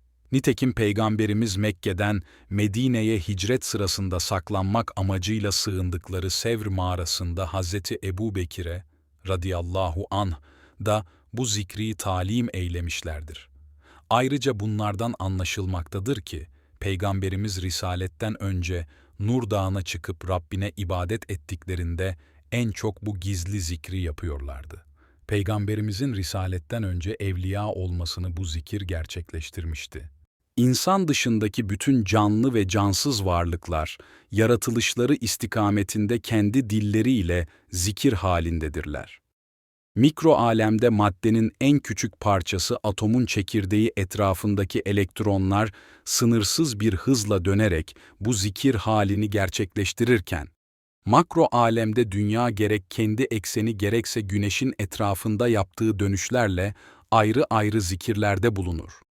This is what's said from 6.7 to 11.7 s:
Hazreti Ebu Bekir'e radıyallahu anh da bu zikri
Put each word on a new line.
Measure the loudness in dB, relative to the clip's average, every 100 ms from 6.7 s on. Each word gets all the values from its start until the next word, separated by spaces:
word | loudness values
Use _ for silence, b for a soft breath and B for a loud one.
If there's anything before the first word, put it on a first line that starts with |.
| -2 0 -2 -4 -4 -4 -4 -4
Hazreti | -4 -2 -4 -4 -6
Ebu | -6 -4 -4 -2
Bekir'e | -6 -6 -8 -8 -12 _ _ _ -4
radıyallahu | -4 -2 -4 -2 -2 -2 -2 -4
anh | -2 -2 -4 b b b b 0
da | 0 -2 b b
bu | -6 -2
zikri | -2 -4